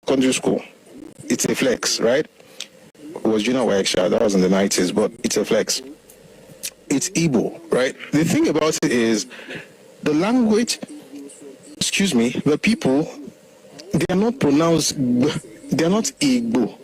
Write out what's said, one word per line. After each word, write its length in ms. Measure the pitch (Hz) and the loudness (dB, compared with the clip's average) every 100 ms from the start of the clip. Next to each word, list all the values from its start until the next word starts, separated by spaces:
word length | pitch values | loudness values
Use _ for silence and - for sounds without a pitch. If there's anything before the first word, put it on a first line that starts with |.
| - | 0
Secondary 280 | 135 131 | 2 2
school. 280 | 123 - - - - - - - - - | 0 0 -2 -4 -20 -20 -20 -20 -18 -6
It's 160 | - - | -2 -2
a 80 | |
flex, 440 | 113 135 113 - - | 0 0 0 -2 -2
right? 280 | 113 131 156 _ - - - - - | 0 0 -2 _ -20 -18 -18 -18 -20
It 300 | - - - | -20 -16 -6
was 180 | 110 110 | -2 0
junior 220 | 107 127 | 0 0
workshop, 460 | 117 101 95 - 92 | 2 0 0 0 0
that 100 | 113 | 2
was 140 | 107 | 2
in 80 | 95 | 2
the 80 | 92 | 2
nineties, 420 | 95 101 - 90 | 4 2 0 0
but 180 | 101 104 - | 0 -2 -2
it's 140 | 107 - | -4 -2
a 80 | - | 0
flex. 340 | 110 95 - 135 - - - - - - - - - - | 0 0 -4 -8 -20 -20 -20 -20 -20 -20 -14 -14 -14 -4
It's 200 | 139 - - | -2 2 2
Ibo, 420 | 165 123 - - - | 4 2 0 -6 -2
right? 260 | - 127 - - | 0 0 -4 -2
The 100 | 147 | 0
thing 260 | 165 269 320 | 2 2 2
about 280 | 156 151 156 | 2 0 0
it 100 | 156 | 0
is, 340 | 120 113 110 - - - - - - - - | 2 2 0 -2 -12 -16 -16 -16 -20 -20 -8
the 100 | - | -2
language, 680 | 151 190 247 226 214 240 - - - - 277 277 - 143 - - - | 0 2 2 4 2 0 -4 -8 -16 -18 -18 -18 -20 -20 -20 -20 -8
excuse 360 | - - 196 | -4 -2 0
me, 160 | 131 117 - | 2 0 0
the 140 | - 147 | 0 0
people, 520 | - 110 135 135 160 - - - - - - - - | 0 0 2 0 -2 -8 -18 -20 -20 -20 -20 -20 -6
they 100 | - - | -2 0
are 60 | 180 | 2
not 220 | 220 240 | 0 0
pronounced 600 | 147 139 165 160 147 - | 2 4 4 2 0 -2
Gb, 680 | 127 123 139 156 - - - | 0 2 2 -2 -10 -20 -6
they 140 | 135 165 | 0 2
are 40 | |
not 140 | 202 214 - | 2 -2 -2
Igbo. 580 | 294 247 233 233 233 - | 2 2 2 0 0 -4